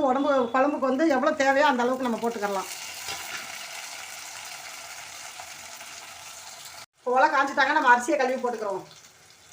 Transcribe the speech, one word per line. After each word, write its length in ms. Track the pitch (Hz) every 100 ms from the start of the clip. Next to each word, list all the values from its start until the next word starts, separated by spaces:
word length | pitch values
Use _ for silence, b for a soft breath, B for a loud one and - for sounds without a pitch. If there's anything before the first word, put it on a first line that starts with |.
| 277
உடம்பு 220 | 269 294 269 240
குழம்புக்கு 360 | 262 285 294 262
வந்து 140 | 262 330 262
எவ்வளவு 240 | 302 302
தேவையோ 260 | 269 269 294
அந்த 160 | 247
அளவுக்கு 240 | 240 254 247
நம்ம 120 | 220
போட்டுக்கலாம். 480 | 233 226 202 196 175 - - - - - - - - - - - - - - - - - - - - - - - - - - - - - - - - - - - - - - - - - -
இப்ப 220 | _ 254 254
உலை 120 | 302
காஞ்சிட்டாங்க, 440 | 285 285 277 269 302
நம்ம 160 | 262
அரிசியை 240 | 247 - 285
கழுவி 220 | 247 262
போட்டுக்கிறோம். 420 | 240 220 208 185 - - - - - - -